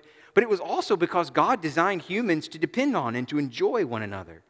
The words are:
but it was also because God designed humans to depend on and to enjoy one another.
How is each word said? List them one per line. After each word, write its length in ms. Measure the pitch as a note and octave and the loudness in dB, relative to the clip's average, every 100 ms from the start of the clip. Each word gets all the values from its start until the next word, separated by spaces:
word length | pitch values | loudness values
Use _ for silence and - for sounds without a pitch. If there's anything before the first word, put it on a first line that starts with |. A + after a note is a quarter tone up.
| _ - - | _ -20 0
but 100 | - | 0
it 60 | A#3 | 2
was 120 | G#3 | 0
also 340 | E3 A#3 - G3+ | 0 -2 0 0
because 340 | E3+ F#3 D3+ | 2 0 0
God 320 | D3+ E3+ B3 | 2 4 2
designed 420 | D#3+ C#3+ F3+ F#3+ | 0 2 2 0
humans 440 | - F#3+ A#3+ D#3+ D3 | -2 -2 2 0 -2
to 100 | D#3+ | -12
depend 380 | D#3+ - C#4+ G#3 | -8 -2 0 0
on 200 | B2 A#2+ | 0 -2
and 120 | B2 | -2
to 100 | D3+ | -2
enjoy 480 | C#3+ A#2+ F#3+ A#3+ D3+ | -2 -2 0 0 -2
one 160 | A#2 | -2
another. 420 | G#2+ G2+ F2 D#2+ _ | -6 -8 -12 -18 _